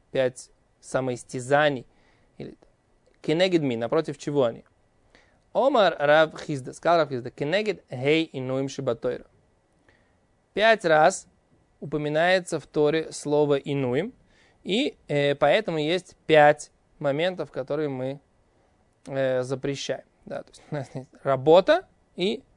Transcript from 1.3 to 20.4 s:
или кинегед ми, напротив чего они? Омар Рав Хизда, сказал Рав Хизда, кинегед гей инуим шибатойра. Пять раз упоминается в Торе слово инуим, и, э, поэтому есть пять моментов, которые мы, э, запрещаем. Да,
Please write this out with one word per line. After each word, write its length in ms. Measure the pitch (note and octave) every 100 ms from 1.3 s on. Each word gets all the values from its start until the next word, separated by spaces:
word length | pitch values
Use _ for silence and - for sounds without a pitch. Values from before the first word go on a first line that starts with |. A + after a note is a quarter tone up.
| B2+ B2 C#3+ D3+ C3 - _ _ _ _ -
или 220 | C#3 - _ _ _ _ _ _
кинегед 400 | - D#3+ F#3+ E3+
ми, 160 | C#3+ A2+
напротив 400 | A#2 D#3 D#3+ C#3
чего 260 | - C#3+
они? 200 | A#2+ A2+ - _ _ _ _ _ _ _ _
Омар 420 | F#3+ C4 C4 F#3 D#3+
Рав 400 | C#3+ D3+ D#3 -
Хизда, 360 | - C#3+ C3
сказал 240 | - E3 E3+
Рав 100 | C#3+
Хизда, 220 | B2+ B2
кинегед 520 | - D3 F#3+ G#3+ F3+ _
гей 380 | B2+ C#3 D#3+ D#3+
инуим 380 | C3+ B2+ C3 C#3
шибатойра. 560 | C#3 C3 A#2 B2 - - _ _ _ _ _ _ _ _ _ _ _ _
Пять 320 | F#3+ A3 A3
раз 420 | E3+ D#3 E3 - - _ _ _ _ _
упоминается 800 | D#3 D3+ D3+ D3+ F3 F#3 F3+ D#3
в 60 | -
Торе 460 | D#3 D3 D#3+ D#3
слово 420 | - D3 D3 D3
инуим, 580 | C#3 - C#3 B2+ B2+ A3+ - _ _ _ _
и, 320 | - G#3 C#4+ - -
э, 260 | D3 C#3+ C#3
поэтому 420 | D3 G3 G#3+ D#3+
есть 380 | D3+ F3+ - - -
пять 440 | D#3 D3 D3+ - _ _ -
моментов, 520 | D3 C#3+ F3+ F3+ C#3+
которые 380 | - B2+ D3 D3+
мы, 320 | C3 C3 C#3 _ _ _ _ _ _ _ _ -
э, 340 | C3+ C3 B2+
запрещаем. 600 | B2+ C3+ C#3+ C#3 - C3 - _ -
Да, 160 | -